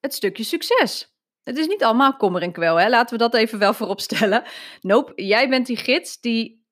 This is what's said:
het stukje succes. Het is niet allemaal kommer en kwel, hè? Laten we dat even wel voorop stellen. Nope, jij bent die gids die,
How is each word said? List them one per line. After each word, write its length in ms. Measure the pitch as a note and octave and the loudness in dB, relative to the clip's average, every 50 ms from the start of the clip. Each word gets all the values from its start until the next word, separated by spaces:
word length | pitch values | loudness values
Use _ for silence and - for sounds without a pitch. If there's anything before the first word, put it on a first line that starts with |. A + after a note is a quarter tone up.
het 120 | - C#4 - | -10 -8 -8
stukje 300 | - - G3 F#3+ - A3 | -4 -4 -4 -4 -4 -8
succes. 680 | - - E4 - - A4+ - A3 G#3 - - - _ _ _ _ _ _ _ - | -6 -6 -6 -2 0 2 2 2 0 -2 -8 -12 _ _ _ _ _ _ _ -12
Het 140 | - B3 D4 | -10 -4 -4
is 100 | D#4+ D#4+ | -2 -2
niet 160 | G4+ G#4 - | -2 0 0
allemaal 340 | A3+ A3 B3 C#4 C4+ C4+ - | 2 4 4 4 2 2 2
kommer 240 | - F#3+ F3+ F3+ | 0 0 0 0
en 100 | F3 F3 | -4 -4
kwel, 240 | E3+ F3 E3+ E3 E3 | -4 -2 0 2 4
hè? 140 | E3 F#3 A3 | 4 4 4
Laten 280 | B3+ A#3 A#3+ A#3+ A#3+ A3+ | 4 2 2 2 0 0
we 60 | A#3 | 0
dat 100 | A#3 A#3 | 2 2
even 260 | A3+ A3 A3 - G3+ | 2 0 0 0 2
wel 140 | G#3 G3 A3 | 2 2 2
voorop 260 | - A3 - G3 - | 0 -2 -6 -6 -6
stellen. 420 | - - G#3+ - A3 G3+ G3 A#3+ - - - - - - - - | -6 -6 -2 0 2 2 2 0 -2 -4 -16 -18 -18 -20 -18 -8
Nope, 420 | - F#3 G3+ B3 C#4+ - - - G3 | 0 4 4 4 4 0 -8 -8 -2
jij 260 | G3 G#3 A3+ C4+ C4 | 0 2 2 2 2
bent 160 | C4 B3+ B3 | 2 0 0
die 120 | - A#3+ - | -2 -4 -6
gids 420 | - - B3+ E4+ - - - - | -2 0 0 0 -2 -6 -16 -8
die, 460 | - A#3+ A3+ A3+ A3+ - _ _ _ _ | -4 -2 -2 -2 -4 -6 _ _ _ _